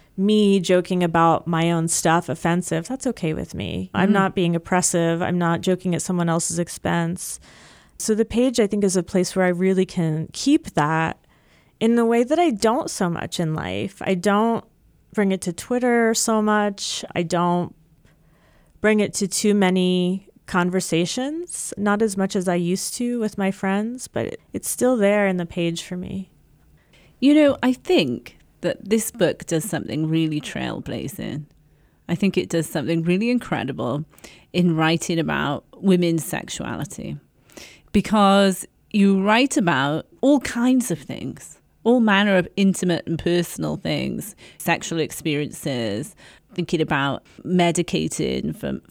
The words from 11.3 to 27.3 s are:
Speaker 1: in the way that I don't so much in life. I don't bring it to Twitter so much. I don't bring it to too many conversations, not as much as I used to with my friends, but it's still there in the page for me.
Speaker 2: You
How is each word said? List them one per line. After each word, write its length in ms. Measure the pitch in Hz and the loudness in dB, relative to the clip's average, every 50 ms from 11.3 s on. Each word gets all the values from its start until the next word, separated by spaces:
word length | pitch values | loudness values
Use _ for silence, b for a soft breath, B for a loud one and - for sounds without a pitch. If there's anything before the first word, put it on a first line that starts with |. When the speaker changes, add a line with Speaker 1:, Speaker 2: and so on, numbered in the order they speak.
| b b b b b b b b b b | b b b b b b b b b b
Speaker 1:
in 160 | 226 226 233 | 0 2 4
the 100 | 240 233 | 4 4
way 180 | 226 233 233 247 | 4 4 2 2
that 140 | 240 302 320 | 2 2 2
I 100 | 349 330 | 2 2
don't 380 | 233 196 - 220 233 294 - 339 | 2 2 2 2 2 0 -2 -4
so 220 | - - 196 175 | -4 -2 -2 -2
much 280 | 170 - - - - - | -2 -4 -6 -6 -4 -4
in 140 | 170 156 156 | -2 -2 -2
life. 460 | - - 90 92 - - 190 - - | -4 -4 -6 -4 -4 -6 -6 -8 -6
I 140 | - - 190 | -4 -2 -2
don't 500 | 175 175 208 202 208 220 226 233 - - _ _ _ _ _ _ _ _ _ | 0 2 2 2 2 2 2 0 -2 -6 _ _ _ _ _ _ _ _ _
bring 200 | - - 202 190 | -2 -2 0 0
it 100 | 190 185 | 0 -2
to 100 | - 180 | -4 -6
Twitter 600 | 170 - - - 247 247 247 247 240 233 226 226 226 | -8 -8 -6 -4 -2 0 2 2 2 2 2 2 2
so 260 | - - - 220 214 | 0 0 0 0 2
much. 640 | 214 214 214 214 208 208 202 - - - - - - - - | 2 2 2 2 0 0 -2 -6 -8 -8 -8 -8 -8 -6 -4
I 80 | - | -4
don't 520 | 175 165 185 170 175 175 175 175 175 - - _ _ _ _ _ _ b b b b b b b b b b b b b b b | -2 0 0 0 2 2 2 0 -2 -4 -8 _ _ _ _ _ _ b b b b b b b b b b b b b b b
bring 200 | - 214 214 214 | 2 2 4 4
it 120 | 208 - - | 2 0 -2
to 140 | - 202 175 | -4 -4 -2
too 260 | - - - 208 202 | -2 0 2 2 4
many 720 | 202 196 180 185 190 180 180 180 180 180 180 190 196 - _ - _ _ | 4 4 4 4 4 2 2 2 2 2 0 -2 -4 -6 _ -20 _ _
conversations, 1300 | - - 185 175 180 180 190 175 - 165 160 175 170 - 254 254 277 311 330 359 - - - - - - | -4 0 0 0 2 0 -2 -2 0 0 0 0 0 -2 -4 -4 -4 -6 -6 -8 -8 -10 -10 -10 -10 -6
not 240 | - 202 208 202 208 | -2 0 0 2 2
as 160 | 226 214 190 | 0 0 0
much 180 | 190 190 196 - | 0 -2 -2 -2
as 120 | 202 175 185 | -2 -2 0
I 60 | 175 | 0
used 400 | 175 175 170 180 190 - - - | 0 0 0 -2 -2 -4 -6 -6
to 240 | - 247 240 240 240 | -4 -4 -2 -2 -2
with 180 | 214 208 - | -4 -4 -4
my 140 | - 196 190 | -2 -2 -2
friends, 580 | 196 - - 190 196 202 214 233 247 254 - - | -2 -2 -2 -2 -2 -2 -2 -4 -6 -10 -12 -8
but 280 | - - 113 - - - _ _ - | -6 -6 -4 -6 -6 -12 _ _ -12
it's 140 | - - - | -10 -8 -8
still 280 | - - 247 247 254 | -4 0 0 2 2
there 300 | 233 202 202 208 208 202 | 2 2 2 4 2 2
in 100 | 196 185 | 0 0
the 100 | 180 170 | -2 -4
page 360 | 165 - 180 170 170 165 170 | -6 -4 -2 -2 -2 -2 -6
for 140 | - - 180 | -8 -10 -10
me. 340 | 180 180 - - 190 185 - _ _ _ _ _ _ _ _ _ b b b b b b b b b | -10 -10 -10 -10 -10 -10 -12 _ _ _ _ _ _ _ _ _ b b b b b b b b b
Speaker 2:
You 140 | 247 277 | 4 6